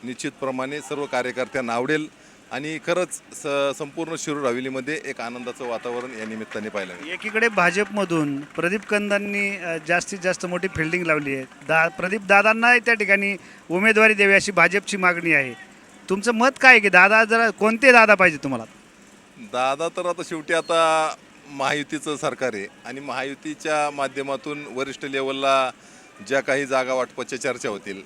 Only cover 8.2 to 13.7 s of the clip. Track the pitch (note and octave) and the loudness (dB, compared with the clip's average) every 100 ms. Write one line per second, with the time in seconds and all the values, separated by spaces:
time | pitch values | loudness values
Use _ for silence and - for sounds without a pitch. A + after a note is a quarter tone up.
8.2 | D3+ C#3 D3 - E3 G#3 - G#3 G#3 G3+ | 0 -4 -8 -6 -2 -4 -2 -2 0 -2
9.2 | G3+ G3+ G3+ G3+ E3+ E3 D#3 E3+ E3 G3 | -2 -4 -4 -6 -6 -8 0 0 0 -4
10.2 | F3+ F3 F3+ F3+ F#3 D#3+ D#3+ F3+ E3+ D3+ | -4 -4 -4 -4 -4 -2 -2 -2 0 0
11.2 | C#3+ C3+ C3 - - D#3+ E3 - F3+ G#3+ | 0 -6 -8 -16 0 2 2 0 -4 -4
12.2 | F#3+ G3+ G#3 A3 A#3 A#3+ A#3 A3+ G3+ G3+ | 4 4 6 4 4 4 4 0 2 2
13.2 | G3+ G3 - - - | 2 -6 -12 -20 -6